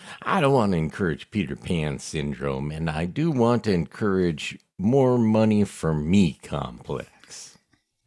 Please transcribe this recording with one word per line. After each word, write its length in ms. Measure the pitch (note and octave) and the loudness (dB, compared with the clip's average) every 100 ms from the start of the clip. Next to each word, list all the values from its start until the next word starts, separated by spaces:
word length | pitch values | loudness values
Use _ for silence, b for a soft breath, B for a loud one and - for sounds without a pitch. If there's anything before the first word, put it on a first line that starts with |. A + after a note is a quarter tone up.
| B B | B B
I 180 | - F3+ | -2 2
don't 140 | C#3 | 4
want 180 | C3+ G#2 | 4 4
to 40 | F2 | 2
encourage 540 | D#2+ - F#2 C#2+ - | 0 -2 -2 -2 -4
Peter 240 | G#2+ E2+ C#2+ | -4 -4 -6
Pan 420 | - E2+ D2+ C2+ | -4 -2 -2 -6
syndrome, 720 | - D#2+ C#2+ C2+ C#2 C2+ C#2+ | -6 -6 -6 -4 -4 -4 -6
and 200 | D#2 D#2+ | -4 -4
I 140 | D2+ F2+ | -2 -4
do 240 | C#3+ E3 | -2 -2
want 320 | C3 A#2 A#2+ | 2 2 2
to 80 | G#2+ | 2
encourage 840 | F2+ D#2 - G#2+ F#2+ F2+ D2+ - - _ - | 0 -2 -2 0 2 2 -2 -8 -12 _ -4
more 400 | G2 C#3 B2+ B2 | 2 4 4 4
money 460 | A2 A2 A2 G#2+ | 4 4 4 4
for 320 | G2 - E2 D#2 | 2 -2 -2 0
me 420 | D2+ G2+ F2+ - | 4 4 4 2
complex. 1120 | - D2 C2 A#1+ - C2+ - _ - - - - _ _ _ _ | -8 -6 -6 -10 -8 -8 -10 _ -20 -20 -20 -20 _ _ _ _